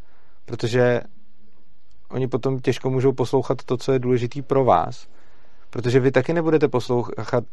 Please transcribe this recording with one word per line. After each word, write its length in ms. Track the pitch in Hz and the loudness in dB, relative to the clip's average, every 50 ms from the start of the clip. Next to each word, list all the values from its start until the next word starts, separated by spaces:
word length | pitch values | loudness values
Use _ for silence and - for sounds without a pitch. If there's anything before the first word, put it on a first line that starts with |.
| - - - - - - - - - | -10 -10 -10 -10 -10 -10 -10 -10 -8
protože 560 | - 117 107 - 113 117 127 123 123 120 113 - - - - - - - - - - - - - - - - - - - - - - | -8 -6 -4 -2 0 4 4 4 4 4 2 -2 -4 -10 -10 -10 -10 -10 -10 -10 -10 -10 -10 -10 -10 -10 -10 -10 -10 -10 -10 -8 -6
oni 160 | - 123 131 120 | -4 -4 -2 -2
potom 320 | 131 120 - 135 135 127 | -2 0 0 0 -2 0
těžko 300 | - 135 123 - - 131 | 0 0 0 0 0 -2
můžou 240 | 131 131 123 135 127 | 0 2 4 2 2
poslouchat 500 | 131 127 - - 131 120 - 135 - - | 2 0 2 2 0 2 2 -2 -2 -2
to, 120 | - 127 120 | -4 -4 -2
co 140 | - - | 0 2
je 80 | 135 131 | 2 2
důležitý 420 | 123 123 127 117 120 117 - 143 | 2 2 2 2 0 -2 -4 -4
pro 220 | 127 - 139 135 131 | -2 0 2 4 6
vás, 440 | 117 92 85 82 - - - - - - - - - - - - - - - - - | 6 6 6 4 2 -4 -8 -8 -10 -10 -10 -10 -10 -10 -10 -10 -10 -10 -10 -10 -8
protože 300 | - 120 113 120 120 135 | -6 -4 0 4 4 4
vy 120 | 123 135 | 4 4
taky 220 | 131 131 123 - 165 | 4 4 2 2 0
nebudete 340 | 170 160 165 156 151 151 135 | 0 2 4 4 4 4 4
poslouchat 760 | 127 123 - - 123 120 113 - - - 113 - - 120 117 - | 2 2 0 0 0 0 0 -2 -4 -6 -4 0 0 0 0 -2